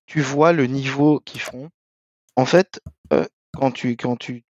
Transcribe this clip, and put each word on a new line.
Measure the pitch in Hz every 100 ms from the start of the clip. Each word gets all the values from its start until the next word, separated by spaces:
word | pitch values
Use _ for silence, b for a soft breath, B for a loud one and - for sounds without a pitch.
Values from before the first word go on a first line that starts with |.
| _
tu | 156
vois | 135 139 160
le | 170 127
niveau | 135 135 135 147 147
qu'ils | - -
font. » | - 123 151 _ _ _ _ _ _ -
En | 127
fait, | 175 190 - - _ -
euh, | - - _ _ -
quand | 135
tu, | 123 127 117
quand | 127 120
tu, | - 123 _